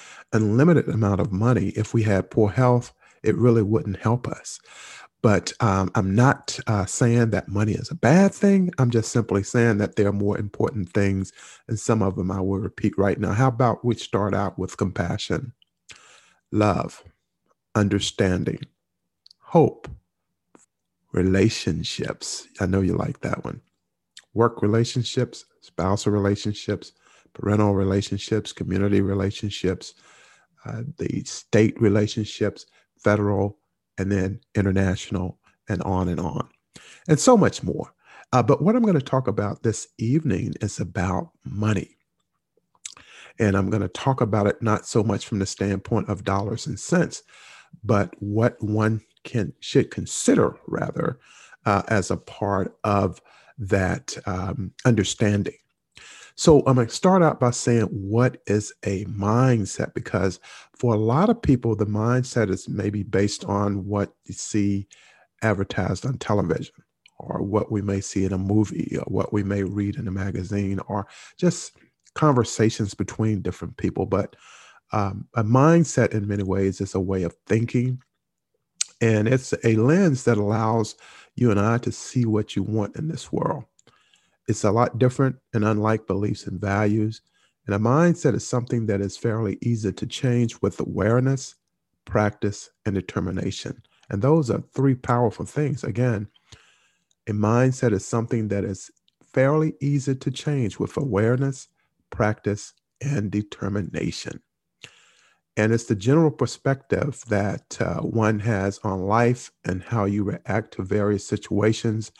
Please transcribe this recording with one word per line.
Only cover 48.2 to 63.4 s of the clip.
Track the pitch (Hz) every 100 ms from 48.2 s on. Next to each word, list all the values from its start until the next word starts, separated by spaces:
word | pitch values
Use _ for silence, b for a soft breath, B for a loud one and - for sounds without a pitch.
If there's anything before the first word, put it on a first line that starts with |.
| 101 104 117 -
one | 107 107 110 110 - _ -
can, | 123 87 -
should | - 143 -
consider, | - - - - 254 95 - -
rather, | - - - - - B B B B -
uh, | 101 -
as | 110 90
a | 87
part | - - 101 98 92 - 110
of | 101 98 85 _ b b b
that, | 98 98 92 90 - - -
um, | 92 92 - 92 - 127
understanding. | 107 92 - 107 101 92 - _ _ _ - B B B B
So | - 147 131
I'm | 127
gonna | 117
start | - 185 190
out | 160 -
by | 123
saying, | 120 - 117 104
what | 104 98 113 127 - -
is | 104 104 -
a | - 95 101
mindset? | 104 101 117 131 120 95 - -
Because | - - 104 95 87 B B B
for | - 123 107
a |
lot | 110 131 208
of | 240
people, | - 127 117 107
the | 104
mindset | 104 113 127 127 123 107
is | 95 -
maybe | 101 101 104
based | 98 95 101 -